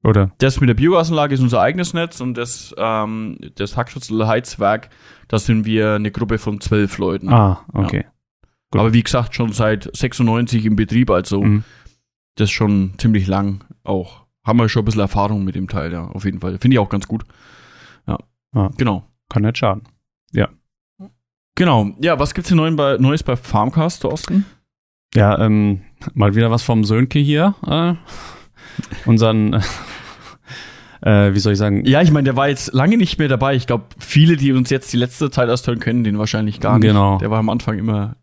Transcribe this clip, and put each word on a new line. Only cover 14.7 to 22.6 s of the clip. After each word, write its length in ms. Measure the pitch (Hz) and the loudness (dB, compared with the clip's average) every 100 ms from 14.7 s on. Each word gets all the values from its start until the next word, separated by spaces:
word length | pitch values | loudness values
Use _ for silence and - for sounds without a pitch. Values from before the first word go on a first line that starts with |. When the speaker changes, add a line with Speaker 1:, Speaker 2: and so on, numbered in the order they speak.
| 123 | 0
Speaker 2:
ein 20 | 104 | 0
bisschen 160 | 107 | 0
Erfahrung 420 | 98 104 101 107 | -2 0 -2 -2
mit 120 | 95 95 | -4 -6
dem 120 | 95 | -6
Teil, 240 | 98 82 | -6 -6
ja, 140 | 85 85 | -8 -10
auf 180 | 87 | -6
jeden 160 | 98 92 | -6 -6
Fall. 180 | 92 92 | -8 -2
Finde 160 | 123 127 | 2 2
ich 40 | |
auch 80 | 101 | 2
ganz 180 | 101 - | -4 -6
gut. 200 | 113 - _ - - - - - _ - | -8 -10 _ -20 -20 -20 -20 -20 _ -8
Ja, 100 | - - _ _ 117 | -8 -8 _ _ -2
Speaker 1:
Ah. 140 | 95 - | -2 -2
Speaker 2:
genau. 260 | 123 95 - _ _ | -2 -2 -8 _ _
Speaker 1:
Kann 160 | 113 | -2
nicht 140 | 107 120 | 0 0
schaden. 260 | 113 101 - _ _ _ _ | -2 -2 -8 _ _ _ _
Ja. 160 | - - _ _ _ _ _ 190 _ _ _ _ - | -2 -2 _ _ _ _ _ -20 _ _ _ _ 0
Speaker 2:
Genau. 360 | 175 123 101 - | 2 4 0 -2
Ja, 180 | 160 147 | -2 0
was 140 | 143 | -2
gibt's 140 | - 170 | -4 0
denn 100 | |
Neuen 200 | 170 | 2